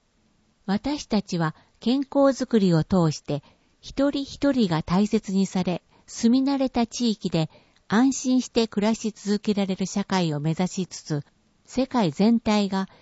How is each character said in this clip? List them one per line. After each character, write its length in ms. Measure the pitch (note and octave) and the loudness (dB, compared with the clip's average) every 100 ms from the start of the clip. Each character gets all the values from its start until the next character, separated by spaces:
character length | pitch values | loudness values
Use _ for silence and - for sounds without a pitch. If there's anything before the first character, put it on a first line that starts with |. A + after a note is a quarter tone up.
| _ _ _ _ _ _ - | _ _ _ _ _ _ -4
私 400 | G3+ C4+ D4 - | -4 -2 -6 -2
た 160 | G#3 | -2
ち 160 | - E3+ | -2 -2
は 180 | D#3 - _ _ | -2 -4 _ _
健 200 | A3 C4+ | -2 0
康 340 | C#4 C#4 C#4 | 0 2 2
づ 140 | A#3+ B3+ | 2 0
く 120 | A3+ | 2
り 140 | F#3+ | 4
を 100 | E3 | 2
通 280 | - F#3 E3 | 2 2 2
し 100 | - | 0
て、 220 | - D3 - _ _ _ | -6 -8 -8 _ _ _
一 300 | - - C#4+ | -10 -2 0
人 140 | C#4 | 0
一 280 | C4+ - C#4+ | -8 -2 0
人 160 | C4 G3 | 2 2
が 140 | D#3+ | 0
大 240 | - F3+ G#3 | 0 0 2
切 260 | G#3+ - | 0 0
に 140 | F#3+ F#3+ | -2 0
さ 180 | F#3+ | -2
れ、 200 | F#3 F3 _ _ - | -2 -4 _ _ -18
住 340 | - A3+ B3+ | -2 2 2
み 60 | C4+ | 2
慣 100 | C#4 | 0
れ 120 | C4 | -2
た 180 | B3 A#3 | -2 -2
地 240 | - A#3+ | -2 -2
域 180 | G3+ F3+ | -2 -2
で 220 | E3 D#3 - _ _ - | -2 -2 -6 _ _ -2
安 260 | G3+ C4+ | 2 2
心 280 | C4 B3+ B3+ | 0 0 0
し 80 | - | 0
て 180 | A#3+ A3+ | -2 0
暮 200 | G#3+ G#3 | 0 -2
ら 80 | A3+ | -2
し 160 | A3 | -6
続 280 | - G3+ G#3 | -6 -4 -2
け 140 | - | -2
ら 140 | G3+ G3 | -2 -2
れ 80 | F#3 | -4
る 100 | F#3 | -4
社 180 | G3+ - | -4 -2
会 280 | F#3+ E3 | -2 -2
を 60 | D3 | -2
目 120 | D#3 | -2
指 160 | D#3+ F3+ | -2 -4
し 200 | - F3+ | -4 -8
つ 160 | - | -10
つ、 200 | - D3 - _ _ _ _ | -6 -6 -8 _ _ _ _
世 200 | - C4 | -6 -2
界 260 | B3 F3+ | 0 0
全 280 | C#3 G#3 A#3 | 2 2 2
体 300 | A3 G#3 G3 | 2 0 0
が 180 | F#3+ F#3+ - | -4 -6 -12